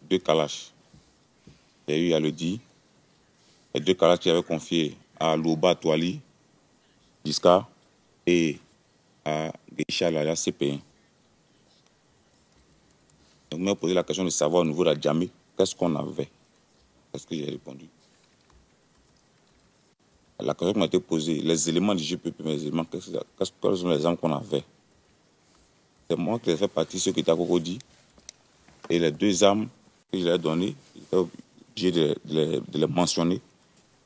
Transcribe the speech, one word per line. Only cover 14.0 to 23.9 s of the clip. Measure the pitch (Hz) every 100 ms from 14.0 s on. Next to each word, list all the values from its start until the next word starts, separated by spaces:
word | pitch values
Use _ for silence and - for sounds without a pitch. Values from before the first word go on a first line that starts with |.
question | 85 82
de | 90
savoir | - 76 87
au | 82
niveau | 76
de | 85
la | 73
Djamé, | 76 78 90 - _ -
qu'est-ce | 95 -
qu'on | 87 73
avait ? | 73 76 71 _ _ _ _ _ _ _ _
Qu'est-ce | 76 -
que | 80
j'ai | 73
répondu ? | 71 67 67 78 _ _ _ _ _ _ _ _ _ _ _ _ _ _ _ _ _ _ _ _ _ _ _ _ -
La | 67
question | - 90
qui | 104
m'a | 82
été | 92
posée, | - 82 78 76
les | 78 82 82
éléments | 82 101 92
du |
G | 76 90
P | 85
P, | 78
mais | 80 76
les |
éléments, | 76 82 82
qu'est-ce | 87 -
que, | - - -
qu'est-ce, | 95 -
quelles | 101 95
sont |
les | 87